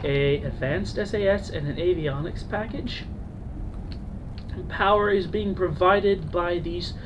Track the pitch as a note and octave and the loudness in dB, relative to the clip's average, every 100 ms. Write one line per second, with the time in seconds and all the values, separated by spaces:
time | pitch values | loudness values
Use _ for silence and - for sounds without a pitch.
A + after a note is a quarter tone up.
0 | D3 C#3 C#3+ C#3+ D3 - C3+ E3 G3+ - | 0 2 4 2 0 -2 -2 0 -2 -2
1 | G3+ G#3+ G3 G3+ - D#3+ C#3+ C3 F3 E3+ | -2 2 4 2 0 -4 -4 0 2 2
2 | D3+ C#3 E3 - - G3+ A3 - C3+ - | 0 -2 -4 -6 -4 -4 -4 -6 -6 -6
3 | - - - - - - - - - - | -8 -8 -10 -10 -10 -8 -6 -8 -8 -8
4 | - - - - - - - - G3 G#3 | -8 -8 -8 -10 -8 -8 -6 0 4 6
5 | G#3 G3 E3+ G3+ G3+ F#3 F3+ D3 F3+ G3+ | 6 4 2 0 0 0 0 4 6 6
6 | G3 G3 D#3 F3+ F3 F3 E3+ F3 F3 - | 6 2 0 0 0 0 -2 -4 -6 -8